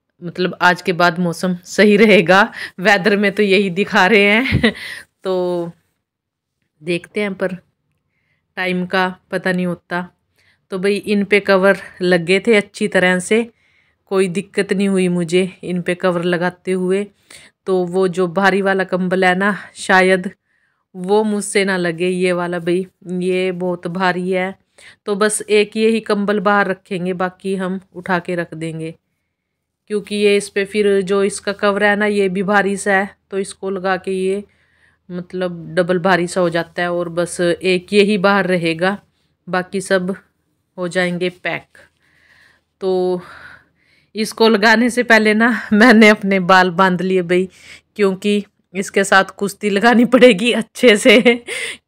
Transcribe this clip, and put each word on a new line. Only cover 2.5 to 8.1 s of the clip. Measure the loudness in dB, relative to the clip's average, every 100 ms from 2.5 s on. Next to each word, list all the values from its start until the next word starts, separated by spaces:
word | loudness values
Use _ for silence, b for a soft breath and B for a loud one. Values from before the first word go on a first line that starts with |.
| B B -4
वेदर | 2 2 2 0
में | 0
तो | 0
यही | 2 2 0
दिखा | -2 -2 2 4
रहे | 4
हैं। | 4 2 0 0 0 B B B
<laughs> | B _
तो | -6 -4 -2 -4 -8 -12 _ _ _ _ _ _ _ _ _ _
देखते | -8 -8 -6 -6
हैं, | -6
पर | -4 -6 -6 _ _ _ _ _